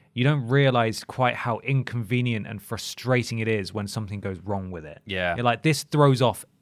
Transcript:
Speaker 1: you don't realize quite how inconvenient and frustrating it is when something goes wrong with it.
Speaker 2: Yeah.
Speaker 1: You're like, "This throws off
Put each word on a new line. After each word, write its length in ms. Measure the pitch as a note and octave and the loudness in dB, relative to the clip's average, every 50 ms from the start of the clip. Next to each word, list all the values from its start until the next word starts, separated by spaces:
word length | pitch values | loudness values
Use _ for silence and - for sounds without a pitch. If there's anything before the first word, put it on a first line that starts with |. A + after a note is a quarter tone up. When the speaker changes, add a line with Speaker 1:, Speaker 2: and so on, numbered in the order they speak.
| _ _ - | _ _ -2
Speaker 1:
you 100 | A#2+ B2 | 0 2
don't 240 | C#3+ D3+ D3 A#2+ A2+ | 2 2 2 0 2
realize 560 | C3 C#3 C#3 C3+ B2 A#2+ A#2 A2+ G#2 - - | 4 4 4 4 4 4 2 2 0 -4 -8
quite 320 | - - - B2+ B2 A#2+ | -10 -2 0 0 0 0
how 240 | - - B2 A2+ - | 0 -4 -4 -4 -4
inconvenient 840 | - B2 C#3 C3+ B2 - - A#2+ A2+ F#2+ B2 B2 B2 B2 A#2 G#2+ G2 - | -2 0 0 0 0 -2 -4 -6 -4 -2 0 0 0 0 -2 -4 -4 -8
and 120 | A2 G2+ | -10 -12
frustrating 800 | - - A2+ G#2+ - - - - - B2 B2+ B2 A2+ - A#2 A2+ | -10 -10 -10 -8 -8 -10 -12 -8 0 2 2 2 2 0 -4 -4
it 80 | A2+ | 0
is 260 | A2+ A2 G#2 F#2+ E2+ F#2 | 0 0 0 -2 -4 -6
when 140 | G#2+ G2+ | -6 -6
something 320 | G2 - A2+ A2 F#2 G#2 G2+ | -6 -6 -6 -6 -6 -8 -8
goes 220 | F#2+ G2+ F#2+ E2+ | -6 -6 -8 -8
wrong 320 | F2 G2+ G2+ G2 F#2+ F#2 F#2 | -6 -6 -6 -6 -6 -8 -10
with 120 | E2+ D#2 | -10 -12
it. 160 | D2 D2 - - | -14 -16 -16 -12
Speaker 2:
Yeah. 320 | - F#2+ F#2 F2+ F2 E2+ | -8 -4 -2 0 0 0
Speaker 1:
You're 80 | A#2+ A#2+ | 0 2
like, 180 | B2 A#2 A2+ - | 0 0 2 2
"This 220 | D#3+ D3+ - - | 2 2 2 -2
throws 360 | - - D3 D3 C#3 C3 A#2+ | -2 4 6 6 6 6 6
off 240 | C3 A#2 G2+ - - _ _ _ | 4 2 2 0 -8 _ _ _